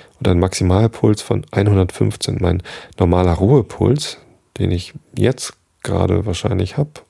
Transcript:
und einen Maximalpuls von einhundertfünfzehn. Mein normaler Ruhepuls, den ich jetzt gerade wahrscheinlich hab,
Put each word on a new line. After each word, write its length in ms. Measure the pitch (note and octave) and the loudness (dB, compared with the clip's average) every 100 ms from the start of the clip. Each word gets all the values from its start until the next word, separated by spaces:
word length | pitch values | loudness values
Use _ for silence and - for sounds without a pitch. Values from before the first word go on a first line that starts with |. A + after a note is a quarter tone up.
| - _ | -20 _
und 100 | F#2+ | 0
einen 120 | F2 | 2
Maximalpuls 840 | F#2 - F2+ F#2+ A2+ - A2 G#2 | 0 0 2 2 2 2 0 0
von 240 | - G#2 - | -2 -6 -4
einhundertfünfzehn. 840 | - G#2 G2 F#2 - G#2+ - - F#2 | 0 2 2 2 0 -4 -2 -6 -2
Mein 200 | F2 F2 - - - - | 0 -2 -4 -16 -12 0
normaler 340 | F2+ F2+ F2+ | 2 4 2
Ruhepuls, 840 | E2+ G2 C#3+ - - F#2+ D3 - - - _ _ - | 2 4 4 2 0 0 0 -4 -12 -20 _ _ -4
den 120 | F#2+ | -2
ich 220 | F2+ - - - | -2 -6 -16 -12
jetzt 400 | - G#2 C3 - - _ _ | -2 0 0 -8 -14 _ _
gerade 440 | - F2+ F#2 F#2 - | -4 0 2 0 -2
wahrscheinlich 500 | F2+ F#2+ F#2 F#2 - | -4 -2 -2 -2 -4
hab, 300 | D3 - - | -6 -8 -20